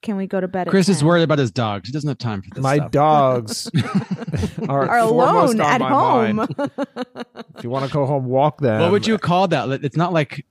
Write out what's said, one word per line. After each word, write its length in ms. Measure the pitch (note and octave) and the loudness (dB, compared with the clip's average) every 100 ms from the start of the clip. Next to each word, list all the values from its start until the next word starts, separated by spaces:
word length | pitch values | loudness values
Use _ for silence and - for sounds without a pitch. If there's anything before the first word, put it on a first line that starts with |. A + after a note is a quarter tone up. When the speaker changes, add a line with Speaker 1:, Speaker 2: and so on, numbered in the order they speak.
Speaker 1:
Can 140 | - G3+ | -6 -6
we 120 | F#3+ | -4
go 120 | G3 | -4
to 60 | F#3 | -4
bed 220 | F#3 F3 | -4 0
at 20 | |
Speaker 2:
Chris 180 | G3 F3+ | 2 4
is 120 | E3+ | 2
Speaker 1:
ten? 80 | D3 | 4
Speaker 2:
worried 140 | E3+ | 4
about 160 | E3 D3 | 4 2
his 100 | B2+ | 0
dogs. 380 | A2 A2+ G2+ G#2 | 0 -4 -4 -8
He 40 | |
doesn't 140 | D3 D3 | -8 -6
have 100 | C3 | -6
time 240 | A#2+ G#2 | -6 -6
for 80 | G2 | -8
this 80 | - | -6
Speaker 3:
My 140 | C3+ D3 | 0 0
Speaker 2:
stuff. 140 | C3 | 0
Speaker 3:
dogs 760 | C#3 D3+ D3+ C3+ B2+ G#2+ A#3+ A#3 | 2 4 4 4 2 -2 -10 -4
Speaker 1:
<laughs> 920 | E3+ - C6+ - - A#3 - - - A3+ | -4 -2 -4 -4 -8 -6 -6 -6 -6 -4
Speaker 3:
are 200 | C#4 - | -2 0
Speaker 1:
Are 200 | A#3+ A3+ | 2 2
Speaker 3:
foremost 460 | A#3 C4 - D4 | 4 4 4 2
Speaker 1:
alone 60 | A3+ | 2
Speaker 3:
on 60 | D3 | 2
Speaker 1:
at 80 | B3+ | 2
Speaker 3:
my 80 | - | 2
Speaker 1:
home. 480 | C4+ G4+ B3+ A3+ G#3+ | 2 2 2 2 0
Speaker 3:
mind. 180 | A3+ - | -4 -4
Speaker 1:
<laughs> 140 | C#4+ - C4+ - B3 C4 A#3+ - - - | -6 -6 -10 -8 -14 -12 -16 -16 -20 -14
Speaker 3:
If 80 | |
you 60 | A#2+ | -6
wanna 180 | C3 C3+ | -4 -2
go 180 | D3+ C3+ | -2 0
home, 200 | C#3+ C3 | -2 0
walk 340 | C3 D3+ - | 2 2 2
them. 200 | C3+ A2 | 0 2
Speaker 2:
What 120 | E3+ | 2
would 160 | G3+ G#3+ | 2 0
you 100 | A3 | -2
call 300 | - F3 F#3+ | 0 2 2
that? 200 | D#3+ A#2 C3+ | 0 -2 -4
It's 120 | C#3+ D3 | -4 -2
not 160 | F3 | 0
like 340 | E3+ D3 - - | 0 -2 -6 -16